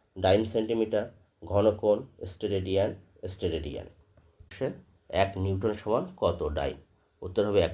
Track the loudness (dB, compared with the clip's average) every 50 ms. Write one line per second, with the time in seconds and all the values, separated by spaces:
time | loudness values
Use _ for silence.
0 | _ _ _ 0 2 4 4 4 2 0 0 0 0 0 0 0 0 0 0 -2
1 | -2 -4 -8 -16 _ _ _ _ -8 -2 2 4 4 4 2 4 2 2 2 2
2 | 0 -6 -14 -14 -14 -12 -8 -6 -4 -2 -2 -2 0 0 2 2 2 0 -2 -6
3 | -14 _ _ -14 -12 -12 -8 -4 -4 -2 -2 -4 -4 -6 -8 -10 -12 -14 -18 _
4 | _ _ _ _ _ _ _ -20 -20 -18 -8 -6 -6 -6 -6 -8 -16 _ _ _
5 | _ -2 0 0 2 2 0 -2 -2 -2 0 0 0 -2 -2 -2 -2 0 0 0
6 | -2 -4 -4 0 0 0 0 0 -2 -4 -2 -2 -4 -4 -6 -8 -14 _ _ _
7 | _ _ _ _ -14 -2 0 0 2 4 4 4 2 2